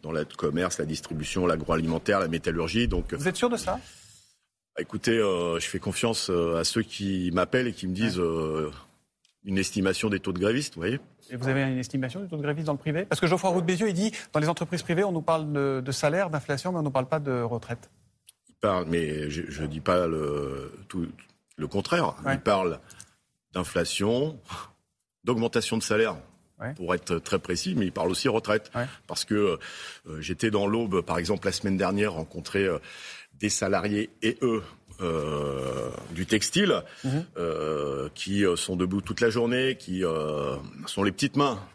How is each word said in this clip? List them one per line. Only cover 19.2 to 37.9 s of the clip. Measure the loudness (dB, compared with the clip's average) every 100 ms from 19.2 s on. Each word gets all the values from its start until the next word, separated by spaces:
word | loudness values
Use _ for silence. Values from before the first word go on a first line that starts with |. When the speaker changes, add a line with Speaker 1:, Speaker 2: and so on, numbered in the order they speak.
| -2
Speaker 1:
je, | -4 -6
je | -4
dis | -4 -2
pas | 2 4 4
le, | 0 0 -2 -2 -6 -10 -16 -8
tout, | -6 -6 -8 -20 _ _ -10
le | -4
contraire. | -2 2 2 2 -2 -2
Speaker 2:
Ouais. | 0
Speaker 1:
Il |
parle | 4 4 4 -2 -10 -20 -20 _ _ _ _
d'inflation, | -4 -2 0 0 0 0 2 0 -6 -14 -14 -14 _ _ _ _ _
d'augmentation | -2 2 4 2 2 -2
de |
salaire, | 2 4 4 2 -12 _ _ _
Speaker 2:
Ouais. | -10 -6
Speaker 1:
pour | 0 0
être | 0 -2
très | 0 -2
précis, | 0 -2 0 0
mais | 0
il |
parle | 2 0
aussi | 2 2
retraite. | 0 2 0 0 -6
Speaker 2:
Ouais. | -6 -8 -8
Speaker 1:
Parce | -6 0
que, | 2 4 2 -6 -14 -14 -16 -12
euh, | -10
j'étais | -6 0 2
dans | 2 2
l'Aube, | 2 2 0
par | 0 -2
exemple, | 0 0 0
la |
semaine | -2 0 2
dernière, | 2 2 0
rencontrer, | -2 -8 -8 -4 0 2
euh, | 0 -6 -16 -16 -16 -20 -4
des | -2
salariés | 0 2 2 2 0 -2 -2
et | -2 2
eux, | 0 0 -4 -18 _ -6 -2 0
euh, | 0 -2 -2 -2 -4 -4 -4 -8 -10
du | -6 2
textile, | 2 2 2 4 2 -2 -6
Speaker 2:
Mhm. | -2 -2 -2 -4
Speaker 1:
euh, | -2 0 0 0 0